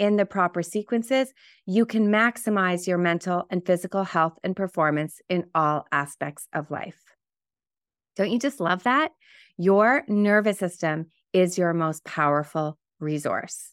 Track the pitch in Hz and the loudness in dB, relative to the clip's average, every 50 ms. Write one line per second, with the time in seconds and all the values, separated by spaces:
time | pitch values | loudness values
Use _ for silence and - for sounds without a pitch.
0 | 208 208 208 208 196 190 - 196 180 175 - 175 170 - - 214 208 - 240 233 | 0 2 2 2 0 0 0 0 0 0 0 -4 -6 -4 -6 -6 -6 -2 -4 -4
1 | 226 - 269 262 262 262 - _ - - _ _ - - 180 220 233 226 220 220 | -2 0 0 0 -2 -2 -6 _ -20 -20 _ _ -8 -2 2 2 2 2 2 0
2 | 220 208 208 214 226 240 233 - - 226 214 202 185 180 180 175 180 190 180 175 | 2 4 4 4 2 2 0 -2 -4 -2 0 2 2 0 0 -2 -2 -2 0 0
3 | 175 170 170 175 - 185 180 175 - - - 180 175 - 180 175 - 185 - 196 | 2 0 0 0 -2 -2 -2 -2 -2 -4 -6 -4 0 0 0 0 0 -4 -4 -4
4 | 190 180 - 175 160 160 - _ - 185 185 - 196 185 - - 156 151 151 151 | -4 0 0 0 0 0 -2 _ -8 -6 -4 -4 -6 -4 -2 0 0 2 2 0
5 | 151 156 - - _ - 185 175 170 - - 165 156 151 151 151 - - - 143 | -2 -6 -10 -12 _ -4 -2 -2 -2 -2 0 0 2 2 0 -2 -4 -4 -4 -4
6 | 143 147 - - 143 147 147 - - - - 151 151 - 147 - - - - _ | -4 -4 -6 -8 -8 -8 -10 -12 -14 -10 -8 -8 -8 -6 -8 -10 -10 -12 -14 _
7 | _ _ _ _ _ _ _ _ _ _ _ _ _ _ _ _ _ _ _ _ | _ _ _ _ _ _ _ _ _ _ _ _ _ _ _ _ _ _ _ _
8 | _ _ _ - 196 202 214 240 233 285 277 - 185 160 175 185 - 240 254 277 | _ _ _ -4 -2 -2 -2 -2 -2 -4 -4 -2 -2 -2 -2 0 0 0 0 0
9 | 311 311 _ _ _ _ - - - _ _ - 170 190 196 202 214 226 254 285 | 0 -2 _ _ _ _ -20 -20 -20 _ _ -2 2 4 4 6 6 4 4 2
10 | - - 208 208 208 208 208 214 208 214 202 - 190 175 - - - 160 156 160 | 0 -2 0 2 4 4 4 4 4 2 0 -2 -4 -6 -6 -4 -4 -4 -4 -4
11 | 160 160 _ _ _ _ - 185 180 175 180 - 175 170 170 170 160 160 156 - | -6 -10 _ _ _ _ 2 2 2 2 2 0 0 0 0 0 0 -2 -4 -6
12 | - - - - 151 143 147 147 151 147 - 160 156 151 156 _ _ _ _ - | -10 -10 -4 0 2 2 2 2 -2 -4 -4 -4 -4 -4 -6 _ _ _ _ -10
13 | 160 151 151 147 147 135 95 104 - 180 - - - - | -6 -4 -4 -4 -2 -2 -4 -4 -6 -8 -14 -16 -18 -18